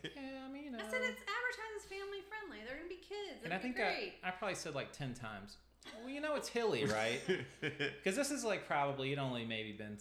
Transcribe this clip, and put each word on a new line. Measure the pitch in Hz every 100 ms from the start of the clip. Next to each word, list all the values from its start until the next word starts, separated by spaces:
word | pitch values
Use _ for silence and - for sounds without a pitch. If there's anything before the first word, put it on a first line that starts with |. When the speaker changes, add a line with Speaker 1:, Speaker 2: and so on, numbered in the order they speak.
Speaker 1:
<laughs> | 165 277
Speaker 2:
"Yeah, | 269 269 269
I |
mean, | 277
you | 294
know." | 240
Speaker 3:
I | -
said, | 508
"It's | 508 494
advertised | - 440 494 494 440 415
as |
family | - 392 403 403 370
friendly. | 427 381 214 226
They're | 285
gonna | 349
be | 359
kids. | - 415 381 240
Speaker 2:
And | 165
I | 185
Speaker 3:
It'll | 247
be |
Speaker 2:
think | 247 196
I, |
Speaker 3:
great." | 285 190 -
Speaker 2:
I | 185
probably | 185 190 -
said, | 165
like, | 139 110
ten | - 135
times, | 120 110 101 101 - - - - 226
"Well, | 247
you | 285
know | 302 285
it's | -
hilly, | 240 220 127 104
right?" | 107 113 127 - 185 127 -
Speaker 1:
<laughs> | 151 - 143 -
Speaker 2:
'Cause | 190 220
this | 277
is, | 277
like, | 226 185 -
probably, | 151 143 139 135
you'd | 143
only | 135 120
maybe | 113 110 110
been | 101 104 104